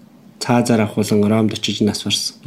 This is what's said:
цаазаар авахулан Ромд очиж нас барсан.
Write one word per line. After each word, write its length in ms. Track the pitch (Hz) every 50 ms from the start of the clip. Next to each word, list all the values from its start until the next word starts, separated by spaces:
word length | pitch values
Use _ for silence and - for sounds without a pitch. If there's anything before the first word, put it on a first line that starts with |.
| - - - - - - - -
цаазаар 480 | - - 123 120 113 120 120 110 107
авахулан 400 | 104 - 110 104 - 110 104 104
Ромд 240 | 104 110 110 110 104
очиж 320 | - 104 - - 101 - 107
нас 240 | 101 101 - -
барсан. 320 | 104 101 - - - - - -